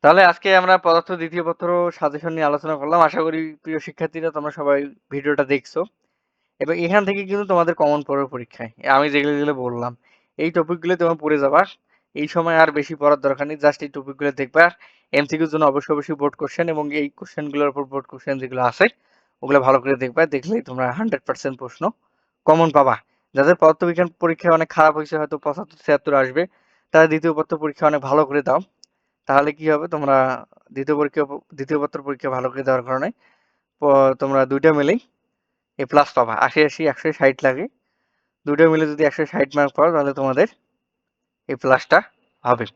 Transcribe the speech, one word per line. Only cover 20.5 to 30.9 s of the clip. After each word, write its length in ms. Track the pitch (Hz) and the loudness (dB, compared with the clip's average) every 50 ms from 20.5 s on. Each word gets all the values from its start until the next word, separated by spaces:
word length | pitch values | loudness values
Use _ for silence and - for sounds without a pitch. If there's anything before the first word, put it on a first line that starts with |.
| 220 233 - - | -6 -6 -6 -8
তোমরা 160 | 127 127 131 123 123 | -6 -4 -4 -4 -4
হান্ড্রেড 260 | 175 220 220 180 135 _ | -4 -4 -4 -4 -6 _
পার্সেন্ট 280 | - 131 - - 139 131 123 | -10 -10 -6 -6 -8 -8 -8
প্রশ্ন 240 | 131 120 - _ 165 214 - _ _ _ _ _ _ _ _ _ _ | -14 -16 -10 _ -6 -6 -6 _ _ _ _ _ _ _ _ _ _
কমন 220 | - 156 165 165 165 143 | 2 4 4 4 4 4
পাবা। 180 | 147 139 131 113 - _ _ _ _ _ _ _ | 4 4 4 2 -2 _ _ _ _ _ _ _
যাদের 200 | 135 139 156 180 - | 2 4 4 4 6
পদার্থবিজ্ঞান 480 | 165 160 160 _ 175 175 170 170 180 170 _ _ | 6 4 4 _ -2 -2 0 0 -2 -2 _ _
পরীক্ষায় 320 | 175 165 165 _ - 175 165 | -2 -2 -2 _ 2 2 2
অনেক 120 | 160 160 - - | 2 2 -2 2
খারাপ 180 | 165 156 156 151 | 4 4 4 2
হয়েছে, 180 | 156 151 147 165 | 0 -6 -6 -6
হয়তো 180 | 156 151 143 160 139 _ | -6 -6 -6 -8 -6 _
পঁচাত্তর, 320 | 151 139 175 208 _ _ _ _ | -8 -8 -8 -12 _ _ _ _
ছিয়াত্তর 280 | - 147 139 _ 151 143 135 | 0 0 0 _ 0 0 0
আসবে, 220 | 131 127 127 156 175 185 _ _ _ _ _ _ _ _ - | 0 0 -2 -4 -4 -4 _ _ _ _ _ _ _ _ 4
তারা 120 | 160 160 160 | 4 4 4
দ্বিতীয় 220 | 156 160 156 165 156 | 2 0 -2 -2 -2
পত্র 160 | 151 156 _ 170 151 151 | -2 -4 _ -6 -6 -6
পরীক্ষা 220 | 151 143 - 160 | -8 -6 -2 0
অনেক 140 | 151 151 143 135 135 | 0 0 0 -2 0
ভালো 140 | 139 156 151 135 | 0 0 0 0
করে 140 | 139 147 131 127 | -2 -4 0 0
দাও। 100 | 131 165 190 _ _ _ _ _ _ _ _ _ _ _ _ - | -2 -2 -2 _ _ _ _ _ _ _ _ _ _ _ _ 0
তাহলে 200 | 139 139 143 151 147 | 2 2 2 0 -6
কি 80 | 151 156 156 151 | _ -2 -2 -2
হবে, 120 | 147 160 170 165 | -2 -2 -6 -8
তোমরা 220 | 151 147 139 135 135 131 131 127 120 113 _ _ _ _ _ | -6 -2 0 2 2 2 0 -4 -8 -12 _ _ _ _ _
দ্বিতীয় 240 | - 135 135 147 | -12 -8 -4 -2